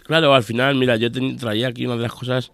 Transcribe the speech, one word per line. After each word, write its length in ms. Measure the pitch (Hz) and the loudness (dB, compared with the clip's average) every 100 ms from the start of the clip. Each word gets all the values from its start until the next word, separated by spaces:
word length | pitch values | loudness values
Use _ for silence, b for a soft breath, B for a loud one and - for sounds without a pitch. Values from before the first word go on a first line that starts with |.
Claro, 280 | - 160 151 | -2 2 6
al 120 | 135 | 4
final, 300 | 110 117 135 135 | 4 0 0 2
mira, 200 | 127 117 | 2 2
yo 160 | 117 | 0
ten-, 240 | 127 131 123 | -2 -6 -4
traía 320 | 117 107 127 | -4 -2 -4
aquí 160 | 120 | -4
una 120 | 123 120 | -6 -4
de 60 | |
las 100 | 120 | -4
cosas, 400 | - 123 127 - | -6 -4 -4 -4